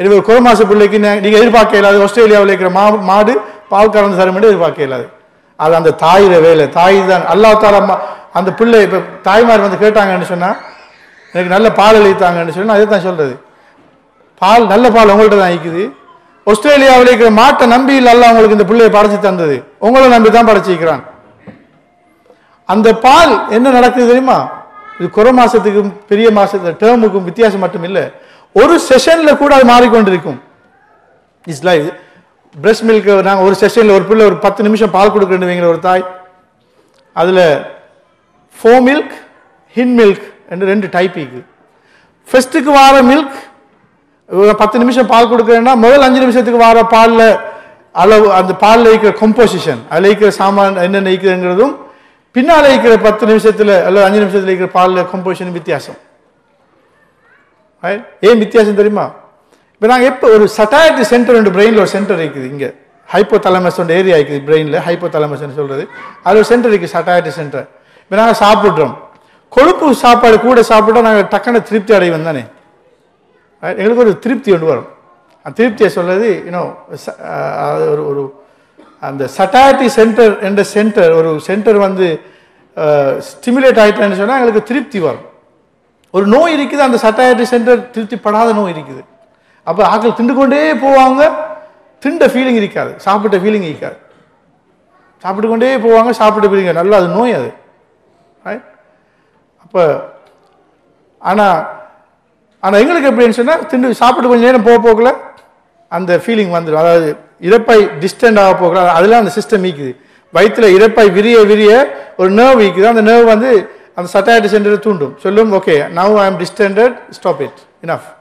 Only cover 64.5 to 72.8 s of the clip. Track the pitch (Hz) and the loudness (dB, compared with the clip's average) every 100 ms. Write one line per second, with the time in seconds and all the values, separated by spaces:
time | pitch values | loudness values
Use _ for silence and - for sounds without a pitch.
64.5 | 156 151 160 170 175 175 160 151 143 147 | -2 -2 -6 -6 -6 -6 -6 -6 -8 -12
65.5 | 135 139 135 196 - - - 175 214 208 | -10 -10 -10 -12 -16 -20 -10 -2 0 2
66.5 | 240 233 208 170 175 165 180 160 165 147 | 0 0 -2 -4 -6 -2 -2 -4 -8 -10
67.5 | 139 - _ _ _ _ 196 226 - 202 | -12 -14 _ _ _ _ -2 0 2 2
68.5 | 208 202 156 135 - - _ _ _ _ | 2 0 -2 -4 -6 -20 _ _ _ _
69.5 | - 311 370 311 240 247 208 233 220 233 | 0 2 2 -2 0 0 2 2 2 2
70.5 | 247 220 220 208 226 226 214 185 202 240 | 0 2 2 2 0 0 0 -2 -4 -4
71.5 | 233 - 214 202 202 180 160 165 147 113 | -4 -4 -6 0 0 0 -4 -6 -10 -12
72.5 | _ _ _ | _ _ _